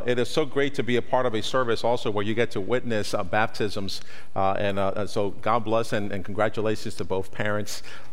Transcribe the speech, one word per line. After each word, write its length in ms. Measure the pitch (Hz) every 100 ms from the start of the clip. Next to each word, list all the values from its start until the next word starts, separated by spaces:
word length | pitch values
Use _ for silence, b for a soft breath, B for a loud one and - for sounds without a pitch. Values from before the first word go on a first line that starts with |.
| 120
it 140 | 123
is 100 | 117
so 160 | 160 143
great 280 | 139 139 139
to 80 |
be 120 | 117 120
a 60 |
part 240 | - 127 127
of 80 |
a 100 | 110
service 400 | - 131 120 107
also 280 | 117 120 113
where 120 | 101
you 100 | 104
get 180 | 110 113
to 100 | 107
witness, 520 | 95 123 117 110 98
uh, 120 | 107 87
baptisms. 760 | 107 110 - 107 104 98 - B B B -
Uh, 160 | 98
and, 260 | - 101 98
uh, 80 | 98
uh, 180 | 101 95
so 260 | 113 101
God 340 | - 107 117 107
bless 260 | 110 113
and, 220 | 110 101
and 100 | 98
congratulations 720 | 98 101 107 113 107 107 110 -
to 80 |
both 300 | 98 95 -
parents, 500 | - 107 104 104 - B B B